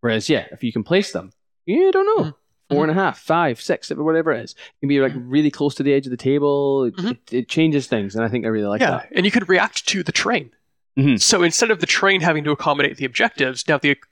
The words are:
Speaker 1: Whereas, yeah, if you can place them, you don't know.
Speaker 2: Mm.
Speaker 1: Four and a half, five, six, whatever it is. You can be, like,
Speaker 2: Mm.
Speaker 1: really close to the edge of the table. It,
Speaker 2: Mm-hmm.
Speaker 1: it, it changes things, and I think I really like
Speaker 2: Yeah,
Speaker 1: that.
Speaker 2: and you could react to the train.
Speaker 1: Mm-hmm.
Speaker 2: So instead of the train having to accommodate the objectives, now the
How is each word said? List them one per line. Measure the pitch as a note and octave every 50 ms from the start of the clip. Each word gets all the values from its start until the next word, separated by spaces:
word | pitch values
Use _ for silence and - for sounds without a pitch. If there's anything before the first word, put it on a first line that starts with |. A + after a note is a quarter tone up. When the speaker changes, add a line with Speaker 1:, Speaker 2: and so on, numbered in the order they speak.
Speaker 1:
Whereas, | - A#2 A2+ A2 - -
yeah, | D#3 A2+ - -
if | - -
you | - A#2
can | - A#2+ G#2
place | - E3 F#3+ G3+ -
them, | - E2 F2+ F#2+ _ _ _ _ _ _ _
you | - G3 D4+ F#4 F#4+
don't | F#4 F#4+ G4 G4+ A4 G#4+
know. | -
Speaker 2:
Mm. | D#3 C#3 _ _ _ _ _ _ _
Speaker 1:
Four | C#3+ C#3+ D#3
and | D#3
a | D#3
half, | F#3+ G3 E3 A2 -
five, | - - D#3+ E3+ E3+ D3 A#2+ -
six, | - - - - - -
whatever | - - D3+ D#3+ D#3+ E3 D#3+ D#3+
it | C#3 A#2 G#2+
is. | - - _
You | - - _ _ -
can | C#3
be, | C#3+ C#3
like, | C3+ C3+ C3
Speaker 2:
Mm. | C3 A#2+
Speaker 1:
really | B2 C3 D3 D3+ D3
close | - - C#3+ D3 C#3
to | -
the | C3+ C#3+ C#3
edge | C#3 C3+
of | C3
the | B2 B2
table. | - C3 C#3 D3 C#3+ C#3+ C#3+ C#3+ C#3+ C#3 C#3 C#3 C3
It, | A#2+ -
Speaker 2:
Mm-hmm. | F#3 F3 A3
Speaker 1:
it, | B2 - _ -
it | - B2+ A#2+ -
changes | - D#3+ D#3+ D#3+ D3+ C#3+ C3
things, | - B2+ A2 G2+ G2 G2
and | A2
I | C3 A2
think | A#2 B2 G#2+
I | A2+
really | A2 G#2+ G#2 G2+
like | G2+ A2
Speaker 2:
Yeah, | - -
Speaker 1:
that. | - - - - -
Speaker 2:
and | - F#3
you | G#3
could | - A#3 G3 F3+
react | F#3 F3+ G3+ G#3+ - - - -
to | - G3
the | F3 -
train. | - - - - B3 - C#3+ A#2+ _ _ _ _ _ _ _ _ _ C3+
Speaker 1:
Mm-hmm. | C3+ C#3+ B2+
Speaker 2:
So | G2+ - - - F#3+
instead | F3 E3+ E3 - A#3+ A#3
of | A3 E3
the | E3
train | - - - - G3 G3 F#3+
having | D#3 F3 D#3+ D#3 C#3+
to | D3+
accommodate | D3 - - D#3+ C#3+ C#3+ C#3 C#3 - -
the | C#3
objectives, | B2 A#2+ - G#3 A#3 - - C#3+ C3 C3 A#2+ -
now | - D#3 C#3
the | - C#3+ C#3 _ - _